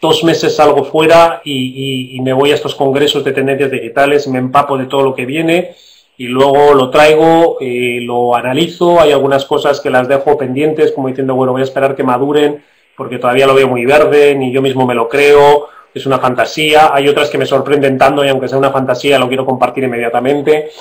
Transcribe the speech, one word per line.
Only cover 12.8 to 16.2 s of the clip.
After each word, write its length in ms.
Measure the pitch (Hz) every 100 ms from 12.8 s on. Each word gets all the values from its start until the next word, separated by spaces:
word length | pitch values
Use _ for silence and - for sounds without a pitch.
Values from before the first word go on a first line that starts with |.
| _ -
porque 220 | 131 120
todavía 280 | 123 127 135
lo 80 |
veo 140 | 135 127
muy 180 | 123 120
verde, 480 | 147 135 147 143
ni 180 | 139 131
yo 80 | 131
mismo 260 | 135 131 127
me 80 |
lo 140 | 120 117
creo, 600 | 139 143 147 143 147 - - _
es 100 | 135
una 140 | 135
fantasía, 720 | 131